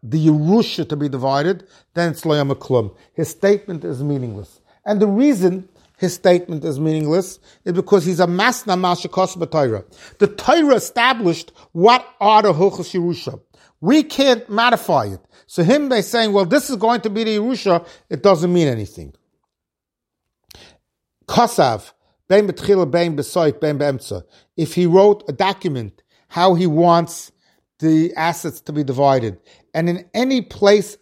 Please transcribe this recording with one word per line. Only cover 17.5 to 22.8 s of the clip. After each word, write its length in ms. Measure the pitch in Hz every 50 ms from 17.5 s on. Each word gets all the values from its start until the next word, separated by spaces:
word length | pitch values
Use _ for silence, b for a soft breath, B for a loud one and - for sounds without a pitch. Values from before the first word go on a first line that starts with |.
| 262 196 - 202 170 160 B B B B B B
it 140 | 170 131 -
doesn't 300 | 202 185 151 170 175 175
mean 140 | 175 160
anything. 460 | 139 120 110 101 - - 90 78 69 - _ _ _ _ _ _ _ _ _ _ _ _ _ _ _ _ _ _ _ _ _ _ _ _ _ _ B B B B B B B _ _ _ _ _ _ _ _ _
Kosav, 640 | - - 220 240 220 - - 151 123 113 98 - - _ _ _ _ _ _ _
ben 200 | - 185 214 208
betchila, 420 | 196 - - - - 202 185